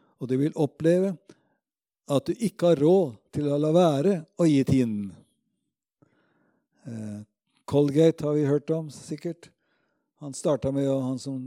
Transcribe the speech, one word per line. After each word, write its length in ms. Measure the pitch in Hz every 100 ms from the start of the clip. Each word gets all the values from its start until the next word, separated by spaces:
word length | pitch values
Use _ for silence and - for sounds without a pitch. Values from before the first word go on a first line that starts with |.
| _ -
og 80 | 120
du 80 | 131
vil 160 | 156 -
oppleve 600 | 143 - 160 180 196 175 _ _ _ _ _ _ _ _ -
at 220 | 135 -
du 160 | 208 214
ikke 240 | - 175
har 100 | 151
råd 360 | 151 190 147 107 _
til 140 | 143 143
å 80 | 143
la 140 | 156
være 460 | 170 170 139 180 175 - -
å 80 | 165
gi 160 | 139 123
tienden. 440 | 135 117 104 98 - _ _ _ _ _ _ _ _ _ _ _ _ _ _ _ _ -
Eh, 340 | 113 107 104 107 _ _ _ -
Colgate 600 | 143 147 143 165 160 151
har 80 | 151
vi 100 | 143
hørt 240 | 147 147
om, 200 | 160 151
sikkert. 560 | - - 151 175 160 - _ _ _ _ _ _ -
Han 120 | 147
startet 400 | 131 175 139 135
med 120 | 139 139
å, 120 | 135
han 160 | 127 131
som, 220 | 139 135